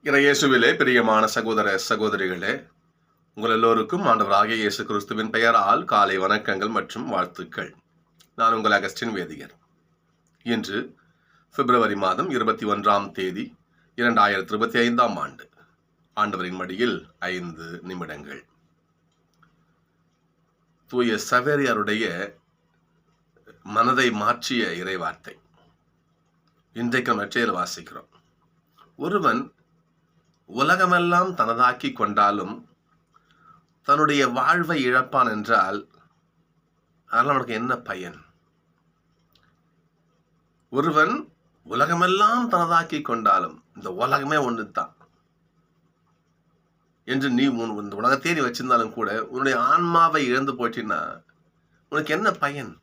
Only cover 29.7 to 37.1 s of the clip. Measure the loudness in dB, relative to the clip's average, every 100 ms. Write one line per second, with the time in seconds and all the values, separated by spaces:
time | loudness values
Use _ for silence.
29.7 | _ _ _ _ _ _ _ _ -2 2
30.7 | 2 4 4 4 2 2 0 -2 4 2
31.7 | 2 -6 -4 -2 2 2 2 -6 -12 -16
32.7 | _ _ _ _ _ _ _ _ -20 _
33.7 | _ 0 2 4 4 2 2 2 2 0
34.7 | 0 2 2 2 2 2 0 0 2 2
35.7 | -2 -8 _ _ _ _ _ _ _ _
36.7 | _ _ _ _